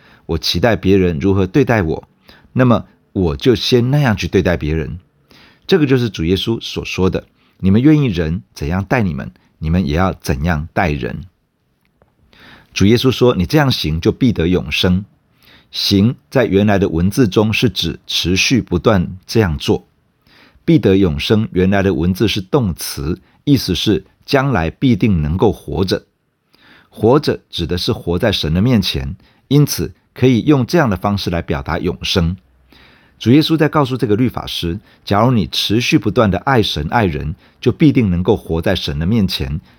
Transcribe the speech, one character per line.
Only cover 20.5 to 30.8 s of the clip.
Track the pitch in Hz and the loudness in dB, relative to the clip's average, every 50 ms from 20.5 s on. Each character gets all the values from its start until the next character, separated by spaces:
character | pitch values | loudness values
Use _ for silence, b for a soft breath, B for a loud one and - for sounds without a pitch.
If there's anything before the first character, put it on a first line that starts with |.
| b b b | b b b
必 | - 165 135 | 2 2 4
得 | 104 104 95 | 4 4 4
永 | 98 98 85 73 73 | 4 4 2 0 -2
生 | - - 113 107 110 - | -2 0 0 0 0 -2
原 | - 90 90 95 | 0 0 0 2
来 | 101 98 92 | 2 2 0
的 | 98 87 | 0 0
文 | 65 85 90 92 | 0 0 -2 0
字 | - 117 | 0 0
是 | 98 - 104 | -2 -2 -4
动 | 92 - - 143 117 90 78 | -6 -2 -2 0 0 0 -4
词， | - - - - - 69 78 90 - b b b b b | -6 -10 -12 -10 -8 -6 -6 -6 -8 b b b b b
意 | 147 139 | 2 2
思 | 110 - - - | 2 2 -2 -4
是 | - - 110 98 78 b b b b b | -2 0 0 0 0 b b b b b
将 | - - 135 135 143 | -2 0 0 2 2
来 | 123 85 82 80 | 0 0 -2 -2
必 | - - 143 127 117 | -4 0 2 2 2
定 | 90 131 110 95 80 | 2 2 2 2 2
能 | 76 73 82 | 0 0 0
够 | 92 127 101 | 2 2 0
活 | - - - - - 82 98 | 0 -2 -8 -8 -4 -4 -2
着。 | 92 104 - _ _ _ _ _ _ _ _ _ _ b b b b b b b b | -2 -2 -6 _ _ _ _ _ _ _ _ _ _ b b b b b b b b
活 | _ - 107 113 131 156 | _ 0 2 4 4 4
着 | - 139 - - _ _ | 2 0 -4 -4 _ _
指 | - - 85 | -8 -8 -6
的 | 71 87 | -4 -4
是 | 90 - - | -4 -2 -4
活 | 107 - - 85 85 | -4 -4 -4 -4 -4
在 | 90 - 110 | 0 0 0
神 | - - - 76 80 | -2 -2 -2 -2 0
的 | 180 | 0
面 | 208 135 127 104 | 2 2 2 2
前， | 92 - - - 67 69 - - b b b b b | 0 -2 -4 -6 -6 -8 -10 -12 b b b b b
因 | b 135 147 143 | b 2 2 2
此 | - - - 82 - - _ _ _ _ | 2 0 -6 -6 -8 -10 _ _ _ _
可 | - 123 | 0 2
以 | 135 127 107 | 2 2 2
用 | - - 151 135 117 | 2 2 2 2 2
这 | - - | 0 0
样 | 170 | 0